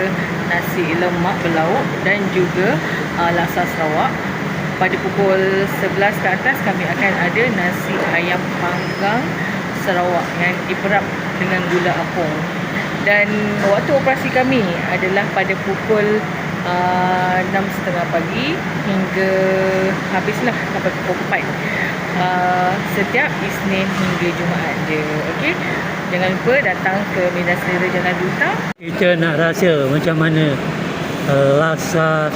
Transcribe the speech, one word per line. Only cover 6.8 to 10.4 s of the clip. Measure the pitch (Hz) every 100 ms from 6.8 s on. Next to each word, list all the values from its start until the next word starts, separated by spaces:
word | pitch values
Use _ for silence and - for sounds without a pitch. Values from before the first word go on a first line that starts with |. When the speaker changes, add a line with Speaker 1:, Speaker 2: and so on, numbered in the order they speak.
Speaker 1:
akan | 170 175 196
ada | 170 175 202 247 190
nasi | 180 185 - 160 160
ayam | 165 175 180 180 -
panggang | 175 180 180 180 196 233 320 - - - - - -
Sarawak | 175 180 170 -
yang | 170